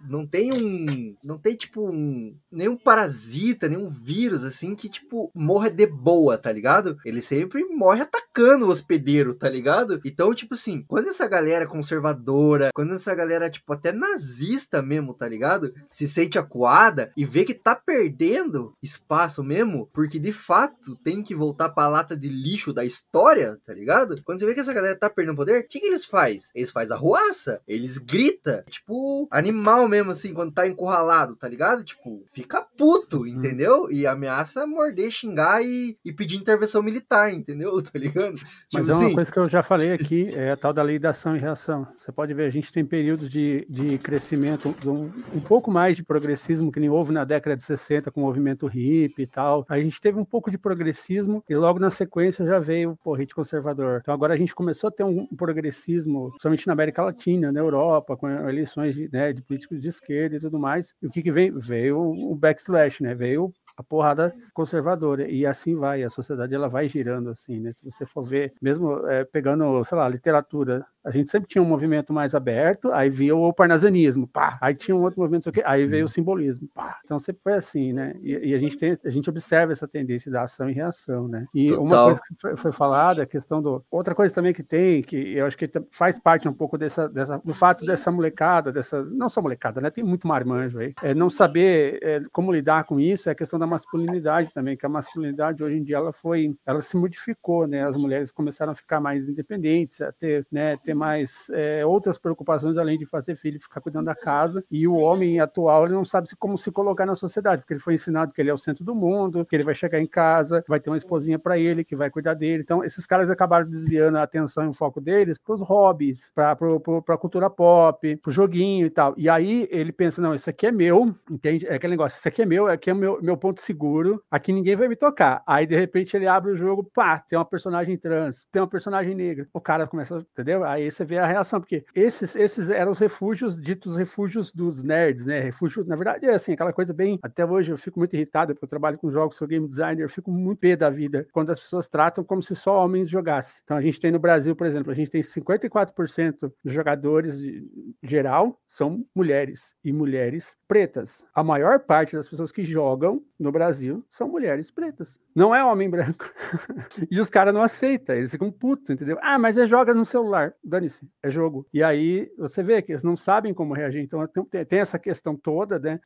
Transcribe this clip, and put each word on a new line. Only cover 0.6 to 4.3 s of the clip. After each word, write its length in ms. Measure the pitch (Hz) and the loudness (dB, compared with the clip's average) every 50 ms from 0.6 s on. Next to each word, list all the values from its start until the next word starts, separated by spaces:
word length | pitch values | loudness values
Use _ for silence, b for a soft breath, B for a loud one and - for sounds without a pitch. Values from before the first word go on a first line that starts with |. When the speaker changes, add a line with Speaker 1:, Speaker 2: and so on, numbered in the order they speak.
| 233 208 190 175 165 151 139 127 117 110 101 _ - | -2 -2 -4 -4 -4 -4 -4 -4 -6 -10 -14 _ -12
Speaker 1:
não 160 | 139 156 156 | -12 -12 -4
tem, 160 | 147 214 233 | -2 -2 -2
tipo, 340 | 220 - - _ 220 214 190 | -2 -10 -12 _ -8 -6 -6
um, 440 | 170 156 151 147 135 123 113 107 - - _ _ | -4 -4 -4 -4 -4 -6 -8 -12 -16 -20 _ _
nenhum 260 | - 160 180 220 247 | -10 -4 -2 -2 -2
parasita, 920 | 240 - 262 226 220 208 160 139 110 107 113 117 147 202 240 240 - - 151 | 0 4 4 6 6 4 0 -4 -8 -10 -10 -6 -2 -2 -2 -2 0 -2 -2
nenhum 200 | 156 185 208 180 | -2 -4 -6 -8
vírus, 560 | 147 117 117 123 156 202 247 240 | -10 -12 -10 -8 -4 -2 -2 -2